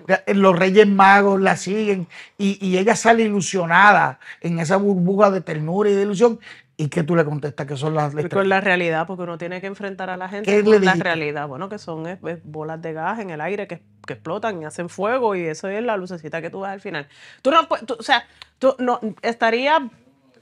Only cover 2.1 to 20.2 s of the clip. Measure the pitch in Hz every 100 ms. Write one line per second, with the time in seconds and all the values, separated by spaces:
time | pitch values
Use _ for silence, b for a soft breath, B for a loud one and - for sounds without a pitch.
2.1 | B B - 196 196 196 185 208 220 226
3.1 | 233 220 202 156 190 165 175 208 180 147
4.1 | 131 B B 170 165 156 190 202 185 175
5.1 | 196 202 190 165 156 156 190 208 196 202
6.1 | 196 233 226 B B B - 151 175 151
7.1 | 170 151 147 143 151 143 139 156 156 147
8.1 | 151 170 190 190 190 196 180 170 160 175
9.1 | 185 175 170 175 180 196 196 202 190 185
10.1 | 185 185 202 196 208 208 208 190 180 190
11.1 | 165 147 147 147 131 190 208 - 160 165
12.1 | 185 151 170 151 156 151 165 165 156 170
13.1 | 226 196 156 165 202 196 170 _ _ -
14.1 | 123 160 202 226 180 151 165 170 - 202
15.1 | 262 226 185 165 156 190 202 240 202 185
16.1 | 175 151 165 165 190 190 196 202 165 143
17.1 | B B B 262 330 311 311 226 226 226
18.1 | 240 - b b - 262 254 247 240 220
19.1 | - 233 233 226 233 277 320 247 _ _
20.1 | _